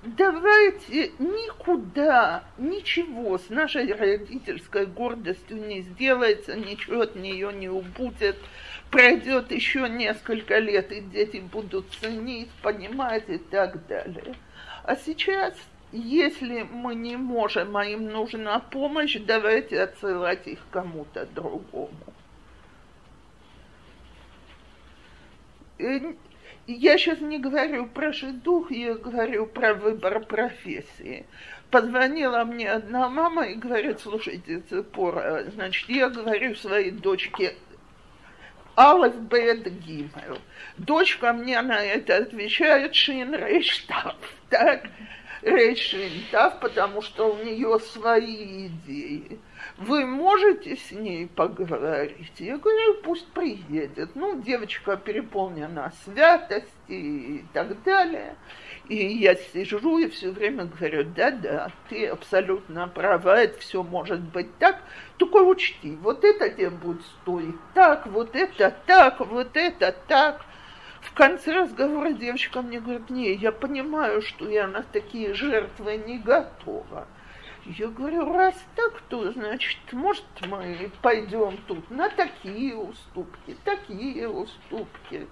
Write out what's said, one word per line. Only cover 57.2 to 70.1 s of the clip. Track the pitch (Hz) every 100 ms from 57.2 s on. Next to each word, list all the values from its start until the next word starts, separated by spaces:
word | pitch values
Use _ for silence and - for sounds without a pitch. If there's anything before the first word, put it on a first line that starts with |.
| 123 147 170
так | 147 180 208
далее. | 381 392 349 311 101 - - - - - -
И | 214
я | 196 226 190 180
сижу | - 170 196 208 285 330
и | 330
всё | - 185
время | 190 208 269
говорю: | 175 165 165 156
«Да-да, | 147 170 240 262 170 147 - - -
ты | 226 214
абсолютно | 160 - 190 190 190 - 160 180
права, | 170 180 175 180 214
это | 220 -
всё | - 185
может | 175 180 156 175
быть | 170 175 175 -
так, | 370 381 - - - -
только | 359 392
учти, | 370 370 - - 147 156
вот | 202 269
это | 415 415 202
тебе | - 175
будет | 170 175 165
стоить | - - - 175 160 165 -
так, | 370 349 277 226
вот | 202 233
это | 262 370 - 196 - -
так, | 370 262 254
вот | 190 233 247 302
это | 349 - 185 180
так». | -